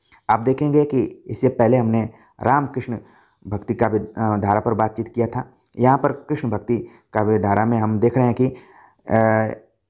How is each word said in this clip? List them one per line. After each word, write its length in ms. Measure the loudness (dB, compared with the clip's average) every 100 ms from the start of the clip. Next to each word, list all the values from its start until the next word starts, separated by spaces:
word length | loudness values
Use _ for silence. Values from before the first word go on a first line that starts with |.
| _ _ -2
आप 100 | 0
देखेंगे 460 | 0 0 2 2 2
कि 380 | 0 -2 -6 -14
इससे 200 | -2 0
पहले 300 | 2 4 4
हमने 320 | 2 0 -2 -8 _ -6
रामकृष्ण 540 | 0 0 0 -6 -8 -10 -12 _ _ _ -10
भक्ति 260 | -8 -6
काव्य, 260 | -2 0 0
अ, 380 | -4 -4 -2 0
धारा 220 | 0 0
पर 140 | 0
बातचीत 340 | 0 -2 -4 -6
किया 200 | -4 -4
था। 260 | -4 -10 _ _ 0
यहाँ 180 | 4 4
पर 140 | 0
कृष्ण 380 | -4 -6 -6 -4
भक्ति 280 | -4 -2 -4 -4 -16 _
काव्य 260 | -2 0 2
धारा 260 | 2 2 2
में 120 | 0
हम 220 | 0 0
देख 180 | 0 2
रहे 80 | 0
हैं 100 | 2
कि, 200 | -2 -4 -16 -20 -20 _ -2
अ, 400 | 2 2 2 0 -6 -16 _